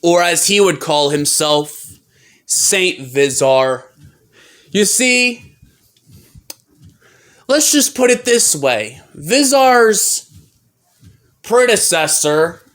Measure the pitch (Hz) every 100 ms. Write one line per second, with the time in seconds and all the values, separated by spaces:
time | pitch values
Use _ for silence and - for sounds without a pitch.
0 | 170 175 175 170 - 202 196 160 - 147
1 | 143 147 147 - 151 151 147 - - -
2 | _ _ _ _ _ - - 196 185 -
3 | 131 131 139 131 139 131 131 127 - _
4 | - _ _ _ - _ _ 190 208 -
5 | 254 247 247 233 - _ _ _ _ _
6 | _ - _ - _ - _ _ - _
7 | _ _ _ _ _ 277 302 294 262 -
8 | 254 247 - 240 - 156 139 117 107 127
9 | - - 147 247 277 269 262 247 226 214
10 | - - - - - _ _ _ _ _
11 | - _ _ _ - 233 247 208 - 170
12 | 156 - 151 151 165 170 _